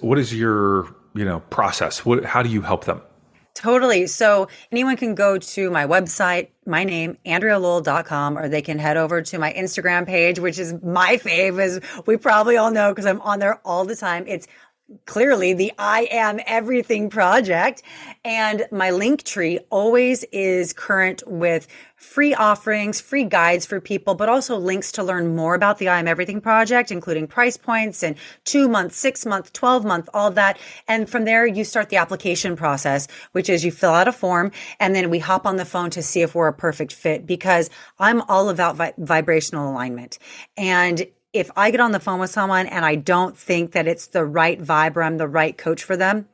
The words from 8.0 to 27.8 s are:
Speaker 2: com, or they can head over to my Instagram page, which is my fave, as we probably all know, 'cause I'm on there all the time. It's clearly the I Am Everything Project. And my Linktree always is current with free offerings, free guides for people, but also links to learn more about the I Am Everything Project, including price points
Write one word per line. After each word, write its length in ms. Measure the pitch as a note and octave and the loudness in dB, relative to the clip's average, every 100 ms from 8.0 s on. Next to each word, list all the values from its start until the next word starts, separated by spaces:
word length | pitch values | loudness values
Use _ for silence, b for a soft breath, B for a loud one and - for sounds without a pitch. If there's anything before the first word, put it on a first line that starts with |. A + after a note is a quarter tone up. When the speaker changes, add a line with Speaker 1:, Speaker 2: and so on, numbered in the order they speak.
| E3 | -2
Speaker 2:
com, 320 | D3 C#3+ D3 | -4 -4 -4
or 100 | D3+ | -4
they 140 | D3+ | -4
can 180 | D3 D3+ | -4 -4
head 160 | D3+ D#3 | -2 0
over 260 | D#3+ E3+ | 0 -2
to 160 | D#3+ F3 | -4 -4
my 140 | D#3 | -4
Instagram 540 | - F#3 G3+ F3+ F3 F3+ | -4 -6 -4 -2 0 0
page, 320 | F#3 E3+ F3 | 2 2 2
which 180 | F3+ E3 | -2 -4
is 160 | E3 E3+ | -6 -8
my 360 | F3 F3+ F#3 B3 | -4 2 2 2
fave, 420 | G3 E3+ F#3+ F#3 | 2 0 0 0
as 220 | F#3+ F3+ B B - | -2 -2 B B 0
we 100 | A3+ | 0
probably 400 | C#4 G#3+ A3 A#3 | 4 4 4 4
all 160 | A3 | 4
know, 240 | A3 G3+ G3+ | 2 2 2
'cause 100 | G3 | 0
I'm 140 | F#3+ | -2
on 180 | G#3 G3+ | -2 0
there 200 | G3+ - F#3+ | 0 -2 -2
all 180 | F3 | -2
the 140 | F#3+ A3+ | -2 -4
time. 260 | F#3+ F3 - | -4 -6 -6
It's 220 | F3+ - b b b _ - - | -10 -12 b b b _ -20 -8
clearly 480 | G#3 C4+ A3+ F3+ | 2 4 4 2
the 180 | F#3 G3+ - | 2 0 -2
I 300 | G3+ A3 A#3+ | 0 0 0
Am 300 | A#3 G#3+ G#3 - | 0 0 -2 -4
Everything 640 | A3+ A3 B3 A3 G#3+ G#3 | -2 0 0 0 -2 -2
Project. 720 | G#3+ F#3 A3+ G3 E3+ A3 - B B B B A#3 | 2 4 4 4 2 0 -2 B B B B -6
And 420 | A3+ G#3+ G#3+ A3 | -2 0 -2 -4
my 160 | G3+ F#3 | -2 0
Linktree 720 | F3+ A3 D4 - G#3 E3 F3 - | 2 2 0 -2 -4 -2 -2 -2
always 560 | G3+ G#3+ A#3+ B3+ B3 - | 0 4 4 4 0 -4
is 400 | G3+ F#3+ F3+ F3 | -4 0 0 -2
current 500 | - - F#3+ F#3 - - | -6 -2 0 0 -2 -8
with 400 | F3 E3+ E3 - B B _ | -2 0 0 -4 B B _
free 380 | - - D4 | -6 0 2
offerings, 680 | C#4 G#3+ G#3 A3 G#3+ G#3 G#3 | 4 2 2 0 -2 -2 -6
free 240 | - C#4 | -4 -4
guides 420 | A3 F#3 E3+ F3 - | 0 4 4 2 -2
for 140 | G3 | -8
people, 360 | - G3 - F#3 | -4 -4 -2 0
but 120 | G#3+ | 2
also 300 | B3+ B3+ A3 | 0 0 -4
links 340 | F3+ F#3+ - | -2 -4 -4
to 100 | - | -6
learn 300 | F#3 F3+ E3+ | -4 -2 -2
more 220 | E3 D#3+ F3+ | 0 0 2
about 220 | G3+ G3+ | 2 2
the 100 | F#3 | 0
I 120 | F3+ | 0
Am 100 | E3 | 2
Everything 320 | E3 F3+ G#3 | -2 -2 -4
Project, 500 | A3 A3 A3+ B3 A#3+ | 0 2 4 2 0
including 340 | F3+ F3 D#3 D#3 | -6 -4 -4 -4
price 300 | - A#3+ - | 0 0 -2
points 480 | - A3+ | -4 -4